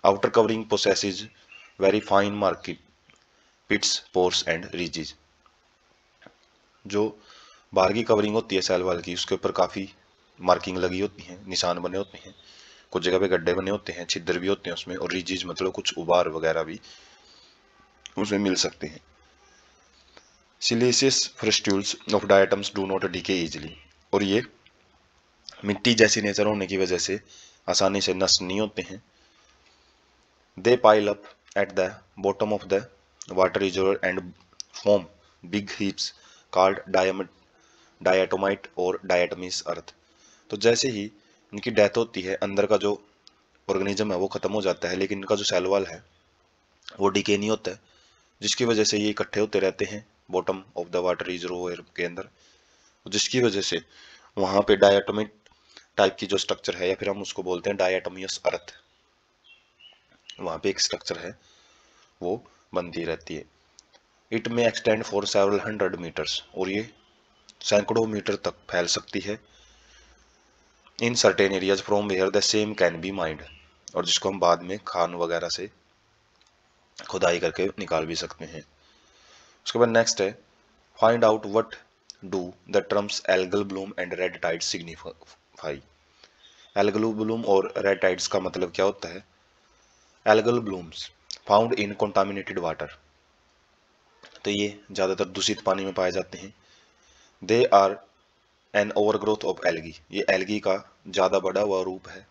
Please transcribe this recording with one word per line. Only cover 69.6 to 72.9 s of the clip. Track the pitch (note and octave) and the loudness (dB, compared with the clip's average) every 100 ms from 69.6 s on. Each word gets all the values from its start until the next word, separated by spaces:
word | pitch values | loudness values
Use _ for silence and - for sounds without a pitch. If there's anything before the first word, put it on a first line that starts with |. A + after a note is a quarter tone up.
| _ _ _ - _ _ _ _ _ _ _ _ _ - | _ _ _ -20 _ _ _ _ _ _ _ _ _ -4
In | A#2 A#2+ | -2 4
certain | - F#2+ G2 | 4 4 2
areas | F#2+ F#2+ G2 - | 2 2 0 2
from | G2+ G#2 | 0 2
where | F#2 F#2+ | 0 2
the | G2+ - | 2 2
same | G#2+ G#2+ G#2 | 0 0 2
can | F2 | 0